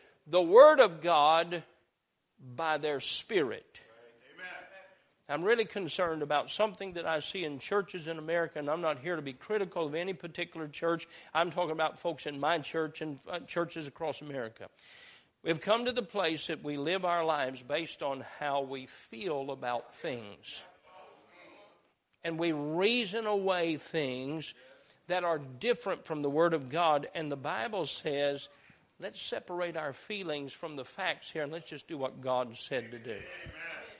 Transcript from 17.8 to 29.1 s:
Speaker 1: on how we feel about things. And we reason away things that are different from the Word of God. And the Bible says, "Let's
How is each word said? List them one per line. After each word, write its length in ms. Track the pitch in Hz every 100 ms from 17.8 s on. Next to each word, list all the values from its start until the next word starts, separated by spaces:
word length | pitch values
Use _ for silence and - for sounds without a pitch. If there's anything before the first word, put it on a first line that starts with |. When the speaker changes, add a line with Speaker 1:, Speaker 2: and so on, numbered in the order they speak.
| 165 -
Speaker 1:
on 220 | 147 135 117 -
how 220 | 147 139
we 240 | 135 135 131 - -
feel 400 | 226 202 143 139
about 420 | 131 127 120 - -
things. 640 | 165 123 107 98 - - - - - - - - - - - - - _ _ _ _ _ 170
And 140 | 165
we 140 | 170
reason 720 | 151 147 165 196 247 208 220 220
away 480 | 208 190 180 170 151
things 800 | - 165 139 127 131 160 - - - - - _ -
that 180 | 180 175
are 140 | 160
different 640 | 135 127 240 240 196 170 -
from 160 | 156
the 80 | 143
Word 240 | 147 170
of 160 | 160 131
God. 400 | 151 170 147 143
And 160 | 170 151
the 60 | 139
Bible 500 | 143 196 226 208 147
says, 600 | - 160 143 143 143 - - - - _ -
"Let's 240 | 196